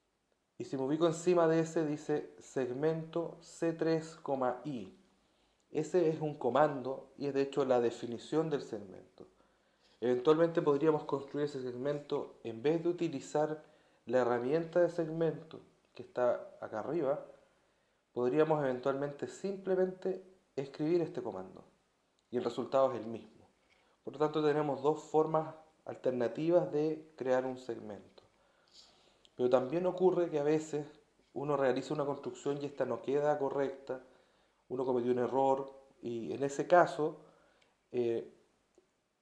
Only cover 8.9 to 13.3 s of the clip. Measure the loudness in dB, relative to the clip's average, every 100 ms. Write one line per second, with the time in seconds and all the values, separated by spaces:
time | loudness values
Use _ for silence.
8.9 | -16 -20 -20 -20 _ _ _ _ _ _
9.9 | -4 0 2 4 6 4 2 2 4 4
10.9 | 2 0 -6 -4 -4 -4 -4 -8 -6 -4
11.9 | -4 -4 -6 -6 -10 -10 -2 0 2 0
12.9 | -2 -2 -4 -4